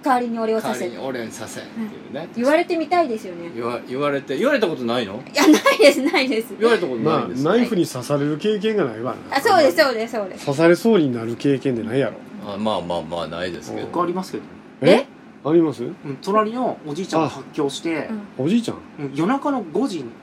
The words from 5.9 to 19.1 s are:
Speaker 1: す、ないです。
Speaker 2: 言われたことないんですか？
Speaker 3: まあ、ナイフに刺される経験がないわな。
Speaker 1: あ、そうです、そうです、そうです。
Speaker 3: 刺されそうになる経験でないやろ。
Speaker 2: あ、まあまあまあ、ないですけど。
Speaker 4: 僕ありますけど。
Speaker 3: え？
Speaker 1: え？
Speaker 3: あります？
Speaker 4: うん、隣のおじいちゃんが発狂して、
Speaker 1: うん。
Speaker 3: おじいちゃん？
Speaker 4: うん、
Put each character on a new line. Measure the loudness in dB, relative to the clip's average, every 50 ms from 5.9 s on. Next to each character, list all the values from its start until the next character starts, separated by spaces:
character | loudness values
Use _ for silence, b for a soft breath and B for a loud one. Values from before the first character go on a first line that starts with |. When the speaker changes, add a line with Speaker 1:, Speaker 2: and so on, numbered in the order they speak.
Speaker 1:
す、 | 8 6 0
な | 0 2 0
い | 0 0
で | 0 -2 -4
す。 | -6 -6 0
Speaker 2:
言 | 2 4
わ | 4
れ | 4
た | 2
こ | -2 -4
と | 0
な | 0 2 2 0
い | 0
ん | -2
で | -4 -2
す | 0
か？ | 2
Speaker 3:
ま | 4
あ、 | 4
ナ | 2
イ |
フ | 2 2
に | 0 0 0
刺 | -2 -8 -4
さ | -2 0 0
れ | 0
る | 0 -2 0
経 | 0 0 0 0
験 | 0 0 0 2
が | 0
な | 0 -2
い | -4
わ | -6 -6 -6 -6 -8 -2
な。 | -2 0
Speaker 1:
あ、 |
そ | 2 4 6 8
う | 6
で | 6
す、 | 6 6
そ | 2 2
う | 2
で | -2 -4 -4
す、 | -4
そ | -6 -6
う | -6
で | -8 -8
す。 | -4
Speaker 3:
刺 | -4 2
さ | 4 6 6
れ | 6
そ | 6 6 4 6
う | 6
に | 4 4
な | 0 -2 -4
る | -4 -6
経 | -2 0 2 0 2
験 | 0 -2 -2
で | -2
な | -2 0 0
い | 0
や | 0 0
ろ。 | -2 -8 -16 -16 -16 -14 -12 -10 -8
Speaker 2:
あ、 |
ま | -4 -2 -2 -2
あ | -2
ま | -2 -2 -4 -4
あ |
ま | -4 -4 -6 -6 -6
あ、 | -6
な | -6 -6 -6
い | -6
で | -6 -8 -10
す | -10 -8
け | -8
ど。 | -8 -6
Speaker 4:
僕 | -2 -2 -2
あ |
り | -2 -2
ま | -4 -6
す | -6
け | -8 -10
ど。 | -10 -10 -18 -20 -20 -20 -10 0 6
Speaker 3:
え？ | 6
Speaker 1:
え？ | 6 6 4 -2 -12 -20 -20 -20 -20 -8 -2
Speaker 3:
あ | 2 4
り | 4
ま | 4 4 0
す？ | -4 -8
Speaker 4:
う | -8
ん、 | -8 -10 -10 -12 -12 -8
隣 | -4 0 2 2 2 2
の | -2 -4 -4 -4 -4 -6 -8
お | -10 -8
じ | -6 -6
い | -2
ち | 0
ゃ | 0
ん | 0
が | 0
発 | -2 -8 -14 -12 -4
狂 | -2 -2 -2
し | -2 -4
て、 | -6 -4 -4 -4 -4 -6 -8 -10 -10 -12 -8 -4
Speaker 1:
う | -2
ん。 |
Speaker 3:
お | 2
じ | 2 2
い |
ち | 0 0
ゃ | -8
ん？ | -8 -12 -18 -14 -10
Speaker 4:
う | -10
ん、 | -8